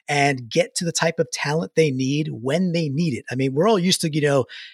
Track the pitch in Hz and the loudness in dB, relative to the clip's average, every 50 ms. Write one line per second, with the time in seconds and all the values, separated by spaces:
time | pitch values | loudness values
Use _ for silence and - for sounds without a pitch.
0 | _ - 147 143 139 143 139 127 123 110 - 160 175 - - - 180 170 151 - | _ -2 0 2 2 2 2 -2 -4 -4 0 0 0 0 -2 -4 -4 -4 -2 0
1 | 165 170 165 - 165 - - - - 143 151 165 185 190 - 160 160 147 131 131 | 0 0 0 0 -2 -2 -4 -6 -4 -2 -2 -2 -4 0 2 2 4 4 2 0
2 | 131 131 143 147 156 151 110 110 113 131 147 175 190 180 165 170 165 147 131 147 | -2 0 0 -2 -2 -4 -6 -6 -4 -2 0 0 0 0 0 0 -2 -2 0 0
3 | 175 165 120 104 - - 123 127 135 135 131 143 175 226 226 190 170 190 - - | 0 0 -2 -4 -6 -4 -2 -2 -2 0 2 2 2 4 4 2 2 2 0 0
4 | - 160 143 156 143 147 143 139 120 - - - - - | 0 -2 -2 0 2 2 2 2 0 -2 -6 -18 -18 -20